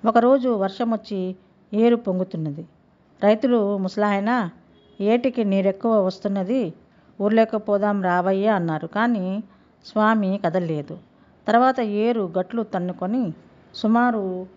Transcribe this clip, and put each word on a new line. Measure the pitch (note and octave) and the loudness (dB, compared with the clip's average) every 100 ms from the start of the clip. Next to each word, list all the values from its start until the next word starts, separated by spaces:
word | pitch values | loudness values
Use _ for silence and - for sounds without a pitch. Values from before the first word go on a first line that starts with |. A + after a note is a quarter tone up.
| A3 | 2
ఒకరోజు | A#3 A#3 C4+ B3 | 2 4 2 2
వర్షం | A3 F#3+ G3 A#3 | -2 -2 -4 -4
వచ్చి | A3+ - G3 F#3 F#3 _ _ _ | -4 -6 -6 -6 -8 _ _ _
ఏరు | G#3 A#3 A#3 | 0 2 2
పొంగుతున్నది. | A3 F#3 F#3 E3+ D#3 D3 E3 _ _ _ _ _ | 0 -4 -4 -6 -6 -8 -14 _ _ _ _ _
రైతులు, | G3+ A3 C4 A#3+ G3+ G3+ | 2 4 2 2 2 -2
"ముసలాయన, | F#3+ G#3+ G#3 G3 G#3 B3 F#3 - _ _ _ _ | -4 0 0 0 0 -2 -2 -8 _ _ _ _
ఏటికి | G3+ A#3+ B3+ B3 | 0 2 0 -2
నీరెక్కువ | G#3 F#3+ G3 G3 A#3 A3 F#3 | 0 2 0 0 0 2 2
వస్తున్నది, | F#3 G#3 G3 F#3 C4 F#3+ - _ _ _ - | -2 -4 -4 -2 -2 -2 -8 _ _ _ -4
ఊర్లోకి | G3+ A3 A3 G#3+ | 2 4 2 0
పోదాం | G#3 G3+ G#3 G3+ | 0 0 2 0
రావయ్యా" | F3+ F3+ F3+ F#3+ G#3 | 0 0 2 0 2
అన్నారు. | G#3 E3+ D#3 E3 | 0 0 -4 -4
కానీ | G3+ A#3 A3+ F#3 G3 G#3 _ _ _ - | -2 0 0 -2 -6 -8 _ _ _ -8
స్వామి | G#3+ G#3+ A3 G3 G3 | 0 2 2 0 -2
కదలలేదు. | F3+ F3+ F3 D#3 D3 D#3+ - _ _ _ - | -2 -2 -2 -4 -6 -14 -18 _ _ _ 0
తర్వాత | A3+ C4 B3+ | 4 4 2
ఏరు | A3+ G#3 A3+ A#3 F#3 F3+ | -2 0 0 0 -2 -2
గట్లు | F#3 A#3 | -4 -4
తన్నుకొని | G#3+ F#3+ F3+ F3+ F#3 B3 G#3+ - - - _ | -4 -4 -4 -6 -4 -2 -2 -6 -16 -20 _
సుమారు | - G#3+ A3+ B3 A3+ F#3+ F3+ F#3 | -4 2 4 2 0 -4 -6 -10